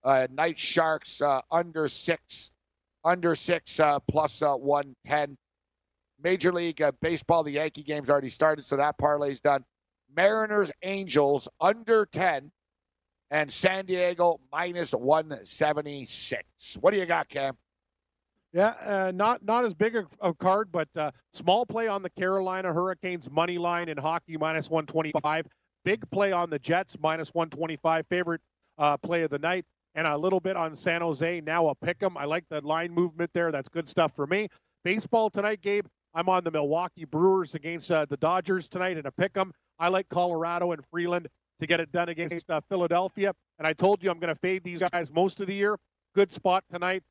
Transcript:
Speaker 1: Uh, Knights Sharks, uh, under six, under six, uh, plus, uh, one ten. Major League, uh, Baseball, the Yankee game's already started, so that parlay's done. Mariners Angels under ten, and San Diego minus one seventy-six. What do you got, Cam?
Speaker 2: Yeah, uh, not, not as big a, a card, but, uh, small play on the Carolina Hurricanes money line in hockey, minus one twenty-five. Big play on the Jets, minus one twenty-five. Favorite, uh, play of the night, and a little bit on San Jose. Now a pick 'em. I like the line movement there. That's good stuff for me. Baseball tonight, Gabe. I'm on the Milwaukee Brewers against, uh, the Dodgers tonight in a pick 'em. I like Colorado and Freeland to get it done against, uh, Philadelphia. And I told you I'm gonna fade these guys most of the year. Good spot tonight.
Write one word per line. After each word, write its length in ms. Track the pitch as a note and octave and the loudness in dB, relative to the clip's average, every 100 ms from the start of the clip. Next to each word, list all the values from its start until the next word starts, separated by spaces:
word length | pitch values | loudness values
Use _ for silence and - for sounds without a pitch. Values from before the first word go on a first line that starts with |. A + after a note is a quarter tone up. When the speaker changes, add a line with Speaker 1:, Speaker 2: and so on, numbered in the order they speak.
Speaker 1:
Uh, 240 | C3 C3+ B2+ | 4 4 2
Knights 300 | C3 E3+ D#3+ | 0 -2 0
Sharks, 600 | - E3+ D#3+ D#3 - - | 0 2 2 0 -6 -2
uh, 200 | C#3+ C3+ - | 0 0 2
under 360 | E3 F3 D#3+ D3+ | 0 0 -2 -2
six, 640 | - - E3 _ - - _ _ _ _ _ | -2 -2 -4 _ -12 -12 _ _ _ _ _
under 320 | E3 F3+ E3+ D#3 | 0 2 2 2
six, 440 | - E3+ - - | 0 -2 -2 2
uh, 200 | D#3 C#3+ - | 4 4 0
plus, 320 | D3 D3+ - | 0 0 0
uh, 140 | D3 C3+ | 0 2
one 400 | C#3 C#3+ C#3+ B2+ - | 2 2 0 -12 -2
ten. 300 | D3 C#3+ C#3 _ _ _ _ _ _ _ _ | 0 0 -6 _ _ _ _ _ _ _ _
Major 280 | D#3+ F#3 D#3+ | 0 2 2
League, 300 | F3+ E3+ D3+ | 2 -2 2
uh, 100 | D3+ C3+ | 0 2
Baseball, 420 | D#3+ E3 - E3 | -2 -2 2 2
the 80 | D3+ | 2
Yankee 320 | C#3+ D#3 D3+ | -2 -4 -6
game's 260 | C#3+ D3+ C3 | -6 -6 0
already 200 | C#3+ C3+ | -2 -2
started, 360 | - D#3 D3+ C3+ | 2 2 2 -2
so 120 | C#3 | 0
that 200 | D3 - | 0 2
parlay's 420 | D3 D3 C#3+ B2 | 0 2 0 0
done. 240 | D3 C#3 - _ _ _ _ D3 | 2 2 -2 _ _ _ _ 2
Mariners 560 | G3 A3 G#3+ G#3 F#3+ - | 2 4 0 0 0 -4
Angels 640 | F#3 G3 F#3+ D3 C#3+ C#3+ - _ | -6 -6 2 4 4 2 -2 _
under 460 | E3+ A3 A3+ A3+ G#3 | 0 2 4 4 4
ten, 460 | D3 F#3 D3 C#3+ _ _ _ _ _ _ _ _ | 0 0 0 -8 _ _ _ _ _ _ _ _
and 200 | D3 D3 | -2 -2
San 340 | - F#3 F#3+ F#3+ | 0 0 0 -2
Diego 540 | F3+ F3+ F3 F3 E3 _ | 0 0 4 2 2 _
minus 400 | D3+ F3+ F3 D#3 | -6 -4 -4 -4
one 480 | A#2 B2+ D#3 D#3 C3+ | -2 2 2 2 -12
seventy-six. 1300 | - - D3+ D3+ D3 C#3+ A#2+ - - A2+ - _ - - | -12 -2 0 0 -6 -12 -10 -8 -6 -8 -8 _ -16 2
What 120 | F#3 | 4
do 60 | G#3 | 4
you 60 | F3 | 0
got, 240 | E3 D3 | -2 -2
Cam? 280 | C#3+ C3+ C3+ _ _ _ _ _ _ _ _ _ | -4 -6 -6 _ _ _ _ _ _ _ _ _
Speaker 2:
Yeah, 220 | F3 G#3 - | 2 2 2
uh, 280 | - G3 F#3+ | -4 0 0
not, 300 | F#3 G#3+ B3 G3+ | 2 2 2 0
not 180 | A#3 A#3+ | 2 0
as 100 | D#3 | 0
big 200 | G#3+ A3+ | 0 0
a, 120 | F3 - | -6 -4
a 120 | F#3+ | -4
card, 380 | D#3+ F#3 G3 G#3 | 0 2 2 0
but, 160 | E3+ D#3 E3 | -4 -4 -4
uh, 160 | D3+ - _ | -6 -8 _
small 340 | - D#3+ G3+ B3 | -2 2 2 2
play 200 | A3+ A3+ | -2 -2
on 140 | G3 | -4
the 80 | F#3 | -6
Carolina 640 | - F#3 G3 F#3 F#3 F#3 | -4 0 0 -2 -4 -2
Hurricanes 560 | E3 F#3 F3+ F#3 F3 B2+ | -2 -2 -4 -6 -8 -4
money 300 | D3 F3 F3 | -2 -2 -2
line 300 | F3 E3+ E3+ | -2 -2 -4
in 80 | C#3+ | -4
hockey, 400 | D3 E3 - D#3+ | -4 -4 -6 -4
minus 320 | D#3 D#3+ C#3 | -2 -2 -2
one 160 | D#3+ D3+ | -2 0
twenty-five. 600 | D#3+ D#3 D3+ D3+ D#3+ E3 _ _ _ F3+ | -4 -2 -2 -2 -2 -6 _ _ _ -4
Big 240 | G#3+ G#3 | -2 -2
play 220 | G3 G3+ | 0 2
on 180 | F3+ E3+ | 2 0
the 80 | D3+ | -4
Jets, 380 | - E3+ F#3+ - | 0 0 -2 -4
minus 300 | D#3 D#3+ D#3 | -2 -2 -4
one 160 | E3+ E3 | -2 -4
twenty-five. 580 | C#3 E3 D3+ D#3+ E3 D#3+ | -4 -6 -2 0 0 0
Favorite, 340 | F3+ E3+ E3 _ _ _ - | -2 -2 -4 _ _ _ 0
uh, 200 | D3 C#3+ | 2 2
play 240 | - E3+ | 0 0
of 80 | D#3+ | 0
the 100 | C#3+ | -2
night, 260 | D#3 F#3 - _ _ | -2 -2 -6 _ _
and 140 | D#3 D#3+ | -4 -2
a 100 | D3 | 0
little 220 | F3+ F#3 | 0 0
bit 180 | F#3 F#3 | 0 -4
on 180 | D#3+ C#3+ | -4 -4
San 260 | F#3 E3+ | -2 -2
Jose. 400 | E3+ C#3+ E3 F3 | -2 -2 -2 -4
Now 280 | D#3 E3+ D#3+ | -2 2 2
a 60 | C#3 | 0
pick 260 | E3+ F3 | -4 -2
'em. 160 | G3 E3 | -4 -4
I 80 | C#3+ | -4
like 200 | E3 E3 | -4 _
the 100 | D3+ | -8
line 300 | C#3+ D#3+ F3 | -2 -2 -2
movement 380 | E3+ F3 D#3 E3+ | 0 -2 -2 -4
there. 180 | F3 E3+ | 0 -2
That's 180 | D3 C3 | -2 -6
good 180 | E3 D#3+ | -8 -4
stuff 260 | - D#3 - | 0 0 0
for 100 | C#3 | -2
me. 240 | F#3+ G#3+ _ _ _ | -2 -2 _ _ _
Baseball 460 | F3 A3 - A#3 A3 | -2 -2 2 2 2
tonight, 320 | G#3 G#3 G#3+ | 0 -2 -2
Gabe. 240 | G3+ G3+ G3+ _ _ E3 | -2 -2 -2 _ _ -4
I'm 120 | F3+ | 2
on 160 | F#3 | 2
the 60 | E3+ | 2
Milwaukee 560 | D#3 C#3+ D#3+ F3 - D#3 | -2 0 0 -2 -8 -6
Brewers 480 | D#3 F#3 F#3+ D#3+ | 2 4 4 0
against, 380 | D#3+ D#3+ E3+ - | -8 -8 -10 0
uh, 140 | D#3+ D3 | 0 0
the 120 | C#3+ | 0
Dodgers 500 | D#3 F#3 F3+ F#3 D3+ | 0 0 0 -4 -2
tonight 300 | F#3 F#3 E3 | -4 -4 -4
in 80 | C#3 | -8
a 60 | |
pick 260 | - F#3+ G3 | -2 -2 0
'em. 160 | F#3+ - _ _ | -4 -6 _ _
I 120 | E3+ | 2
like 200 | F#3+ G3 | 2 0
Colorado 640 | F3+ F3 E3 E3 E3+ F3 | 0 0 0 -2 0 -2
and 120 | D#3+ - | -2 -6
Freeland 400 | E3+ E3+ F3 D#3+ _ _ _ | -4 -2 -2 -4 _ _ _
to 80 | D#3+ | 0
get 120 | E3+ | 0
it 120 | D#3+ | 0
done 180 | F3 E3+ | -2 -2
against, 400 | E3 E3 E3+ - | -4 -6 -6 -4
uh, 120 | D#3+ - | -6 -2
Philadelphia. 640 | F#3+ E3+ E3+ F#3+ - G3 F3+ _ _ | -2 2 2 0 0 -2 -2 _ _
And 80 | D#3 | -4
I 60 | |
told 300 | D#3+ F#3 G3+ | 2 2 4
you 60 | F#3 | 0
I'm 80 | E3+ | -2
gonna 160 | E3+ | -4
fade 300 | D#3 F3+ F#3+ | -4 -2 -4
these 160 | F3 F3 | -6 -2
guys 320 | F3 F3 D3 | -2 -2 -2
most 280 | D#3+ F#3 - | 0 0 0
of 60 | F#3+ | -6
the 80 | |
year. 240 | G3 G3+ G#3 _ _ _ F#3+ | 0 0 0 _ _ _ 2
Good 160 | G3+ | 2
spot 320 | - F#3 F#3 _ | 2 0 0 _
tonight. 360 | F3 F3+ F#3+ _ | -6 -4 -4 _